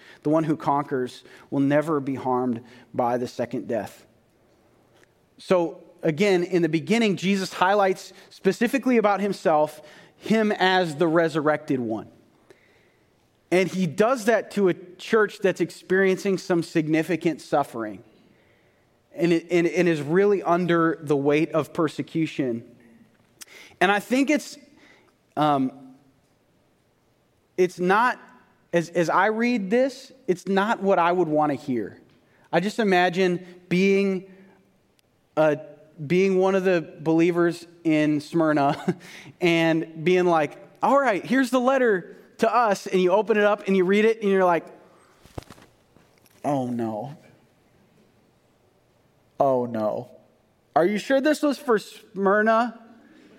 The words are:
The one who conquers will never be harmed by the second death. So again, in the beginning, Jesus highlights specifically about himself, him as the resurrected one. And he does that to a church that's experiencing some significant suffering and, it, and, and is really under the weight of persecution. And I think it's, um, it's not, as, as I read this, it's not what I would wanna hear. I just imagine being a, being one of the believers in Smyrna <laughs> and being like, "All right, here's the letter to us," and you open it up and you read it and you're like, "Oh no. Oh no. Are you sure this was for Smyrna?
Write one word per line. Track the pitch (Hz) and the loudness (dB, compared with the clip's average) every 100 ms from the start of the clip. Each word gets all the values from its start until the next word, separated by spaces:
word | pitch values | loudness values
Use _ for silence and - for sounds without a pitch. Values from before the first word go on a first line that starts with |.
| - - | -20 -10
The | 151 | -2
one | 160 156 | 0 0
who | 151 | -2
conquers | 156 143 143 135 123 - - - - | -2 -2 -2 -4 -6 -10 -20 -20 -6
will | 139 | -2
never | 139 143 151 151 | 2 2 0 -2
be | 135 131 | -4 -6
harmed | 131 127 127 113 - - - | -2 -2 -2 -4 -8 -20 -10
by | - 123 123 | -4 -2 -2
the | 123 | -4
second | - 120 127 - | -6 -8 -8 -6
death. | 117 95 - _ _ _ _ _ _ _ _ _ _ _ _ _ _ | -6 -6 -14 _ _ _ _ _ _ _ _ _ _ _ _ _ _
So | - 185 165 - - _ | 0 0 0 -6 -18 _
again, | 170 151 208 185 | -4 0 2 2
in | 175 180 | 2 0
the | 165 | 0
beginning, | 160 139 220 226 175 | -2 0 0 0 0
Jesus | 175 196 185 | -2 -2 -4
highlights | - 180 208 196 185 - - - | -2 0 2 2 0 -8 -20 -20
specifically | - - 190 240 269 254 247 | -6 -2 0 0 0 0 2
about | 208 196 | 2 0
himself, | 202 185 190 151 151 - - - - _ | -2 -2 0 2 0 -4 -20 -20 -20 _
him | - 220 214 | -2 0 0
as | 214 185 185 180 143 | 0 0 2 0 0
the | 170 | 0
resurrected | 165 165 156 147 151 151 135 | 2 0 0 0 0 -2 -4
one. | 117 107 - - _ _ _ _ _ _ _ _ _ _ _ _ _ | -4 -8 -10 -20 _ _ _ _ _ _ _ _ _ _ _ _ _
And | 180 190 | 0 0
he | 175 185 | 0 -2
does | 135 214 262 208 | 2 2 2 2
that | 226 - | 0 0
to | - 190 | 0 0
a | |
church | 170 - - - 220 208 - | 0 -6 -20 0 2 2 0
that's | 190 175 | -2 0
experiencing | 170 - - 185 190 185 202 185 | -4 -6 -2 2 2 0 -2 -4
some | - 175 | -2 -2
significant | 165 175 151 156 160 165 175 139 | -2 -2 0 0 -2 -4 -4 -6
suffering | - 156 139 120 107 98 - _ _ _ _ _ _ _ _ _ _ | -2 -2 -2 -6 -10 -12 -20 _ _ _ _ _ _ _ _ _ _
and, | - 170 | -2 0
it, | 165 170 | 0 0
and, | 175 170 | 0 2
and | 151 175 | 2 2
is | 160 | 0
really | 143 170 202 196 | 0 2 2 2
under | - 170 180 170 165 160 | 0 0 2 2 2 -2
the | 143 147 | -2 0
weight | 139 147 160 | 2 2 2
of | 160 139 | -2 -2
persecution. | - 156 - 143 165 156 - 147 294 - - - - _ _ _ _ - - - - | -2 -2 -4 -6 -4 -4 -4 -4 -4 -8 -20 -20 -20 _ _ _ _ -20 -20 -20 -2
And | 185 | 0
I | 202 | 0
think | - 254 262 | 0 0 0
it's, | 302 - - - _ _ _ _ _ _ - | 0 -4 -16 -20 _ _ _ _ _ _ -2
um, | 151 143 131 - - - _ _ _ _ _ _ _ _ _ _ _ _ _ _ _ - | 0 2 -2 -6 -20 -20 _ _ _ _ _ _ _ _ _ _ _ _ _ _ _ -2
it's | 180 - | -2 0
not, | 180 202 247 226 - - _ _ _ | 0 2 0 -2 -10 -20 _ _ _
as, | 170 160 | -4 -2
as | 175 160 | -2 0
I | 156 202 | 2 2
read | 220 240 240 190 | 0 -2 -2 0
this, | 240 269 262 - - - | 0 0 -4 -18 -10 -6
it's | 180 - | -4 -2
not | 190 208 226 | 0 0 0
what | 196 185 | 0 2
I | 170 | 2
would | 180 165 | 2 0
wanna | 151 151 | 0 0
hear. | 135 - 120 98 - - _ _ _ _ | -2 -4 -6 -6 -12 -20 _ _ _ _
I | 165 | -4
just | 190 - | -2 -2
imagine | 214 185 180 175 185 175 - - - | 0 2 2 2 0 -2 -8 -20 -4
being | 175 196 196 196 190 180 - - _ _ _ _ _ _ _ _ - | 0 2 2 0 -4 -8 -20 -20 _ _ _ _ _ _ _ _ 0
a, | 156 147 - - - - 143 | 2 0 -6 -20 -20 -14 -2
being | 175 196 185 | 2 2 2
one | 190 190 | 2 2
of | |
the | 190 175 156 - | 0 0 -2 -6
believers | 151 165 170 170 170 165 - - | 0 2 2 2 0 -2 -12 -6
in | 165 156 151 151 | 0 2 2 0
Smyrna | 139 170 160 151 143 - - 175 - - | -2 0 0 2 0 -2 -4 -6 -10 -20
<laughs> | - - | -20 -2
and | 170 165 165 160 160 165 | 0 2 2 0 -4 -4
being | 156 180 180 | 0 2 2
like, | 160 147 - - _ | 2 0 -6 -20 _
"All | 185 277 | 0 2
right, | 269 185 143 | 2 0 0
here's | 247 254 | 0 2
the | 254 | 0
letter | 247 269 247 190 - - - - | 2 2 2 0 -2 -16 -20 -2
to | 214 | 0
us," | 208 - 190 196 | 2 2 0 -2
and | 185 | 0
you | 180 | 2
open | 190 208 214 | 2 2 2
it | |
up | 208 208 - | 2 0 0
and | 190 | 0
you | |
read | 180 202 214 | 2 4 2
it | 226 | 2
and | 208 | 0
you're | 190 185 | 2 2
like, | 170 - - - _ _ _ - - - - - _ _ _ _ _ _ _ | 0 -4 -14 -20 _ _ _ -20 -20 -20 -20 -20 _ _ _ _ _ _ _
"Oh | 127 143 123 | -4 -4 -4
no. | 120 113 107 127 147 - _ _ _ _ _ _ _ _ _ _ _ _ _ _ _ _ _ _ _ _ - | -4 -6 -6 -10 -16 -20 _ _ _ _ _ _ _ _ _ _ _ _ _ _ _ _ _ _ _ _ -2
Oh | 139 131 120 | 0 0 -2
no. | 113 107 113 123 - _ _ _ _ _ - | -4 -4 -6 -10 -18 _ _ _ _ _ 0
Are | 170 | 0
you | 208 | 0
sure | - 269 | 0 2
this | 277 302 | 2 2
was | 294 269 | 0 -2
for | - 214 | 0 -2
Smyrna? | - - - 190 196 208 220 220 240 - - - - - - | -2 -16 -16 -2 0 2 2 2 0 -6 -20 -20 -20 -20 -20